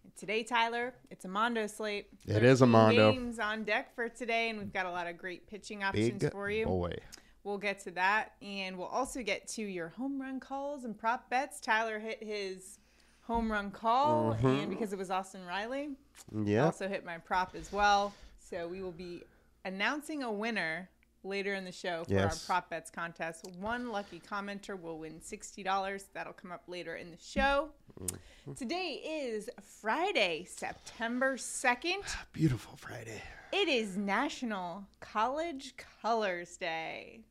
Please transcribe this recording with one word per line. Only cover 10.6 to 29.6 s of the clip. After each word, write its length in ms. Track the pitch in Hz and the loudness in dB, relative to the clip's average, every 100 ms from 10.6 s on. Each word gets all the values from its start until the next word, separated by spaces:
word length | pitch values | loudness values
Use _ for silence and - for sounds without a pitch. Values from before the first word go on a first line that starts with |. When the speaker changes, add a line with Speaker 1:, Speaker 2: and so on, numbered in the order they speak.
| 285 294 | -6 -6
Speaker 1:
and 100 | 247 202 | -8 -4
prop 320 | 226 240 - | -2 -2 0
bets. 300 | 247 285 - | -2 -2 -6
Tyler 380 | - 220 226 214 | 2 2 2 -2
hit 240 | 220 220 | -6 -8
his 560 | 214 208 196 190 - - _ _ - _ | -6 -4 -4 -8 -12 -20 _ _ -20 _
home 280 | - 233 220 | -2 0 0
run 200 | 208 202 | 0 -2
call, 640 | 196 226 247 294 302 110 | -2 2 4 6 6 4
Speaker 2:
Mm-hmm. 120 | 110 131 | 4 4
Speaker 1:
and 200 | 135 156 | 4 0
because 220 | 190 220 | -2 -4
it 60 | 190 | -4
was 120 | 185 | -2
Austin 360 | 185 190 190 180 | -4 -4 -12 -6
Riley, 460 | 185 226 269 294 269 - - - 107 | -4 -4 -6 -6 -10 -16 -20 -8 -2
I 40 | |
Speaker 2:
Yeah. 220 | 104 107 156 | 4 6 6
Speaker 1:
also 220 | - 190 | 2 -4
hit 180 | - 175 | -4 -6
my 100 | 165 | -12
prop 380 | - 185 185 185 | 0 0 0 -6
as 140 | 160 | -6
well. 400 | 196 208 202 202 202 - - | 2 6 6 2 -6 -20 -20
So 300 | - 185 170 | -10 -8 -6
we 140 | 190 | -8
will 100 | 185 | -10
be 300 | 170 180 175 - _ _ _ | -10 -12 -12 -16 _ _ _
announcing 600 | 196 190 214 294 285 302 | -8 0 0 0 -4 -6
a 80 | 247 | -4
winner 580 | 202 226 214 160 165 185 _ _ _ | -2 -2 0 -2 -4 -8 _ _ _
later 320 | 190 196 196 | -6 -4 -2
in 100 | 196 | -4
the 60 | 185 | -6
show 320 | - 185 170 | -6 -4 -4
for 120 | 170 | 0
Speaker 2:
Yes. 100 | 98 98 92 | 2 2 0
Speaker 1:
our 40 | - | 0
prop 140 | 180 - | -2 0
bets 200 | 165 - | -8 -8
contest. 560 | - 170 165 165 165 185 180 | -8 -8 -6 -6 -6 -14 -8
One 320 | 208 240 247 | -4 -4 -4
lucky 260 | 202 202 170 | -6 -6 -14
commenter 600 | - 202 202 202 202 190 | -8 -6 -6 -8 -10 -10
will 180 | 165 160 | -8 -10
win 220 | 156 160 | -10 -12
sixty 400 | - 208 - - | -12 -12 -12 -8
dollars. 440 | 185 196 196 196 196 | -2 0 -2 -6 -10
That'll 180 | 160 165 | -10 -10
come 180 | - 185 | -10 -12
up 140 | 175 - | -12 -10
later 300 | 180 165 - | -8 -8 -8
in 160 | 170 | -10
the 40 | 160 | -16
show. 520 | - 277 269 277 302 - - - | -4 2 4 4 0 -10 -20 -8
Speaker 2:
Mm-hmm. 540 | 92 92 - - 143 | -8 -8 -16 -18 -14
Speaker 1:
Today 400 | 139 226 349 359 254 | -8 -4 -2 -4 -6
is 440 | 294 311 262 214 185 - | -6 -4 -4 -4 -8 -14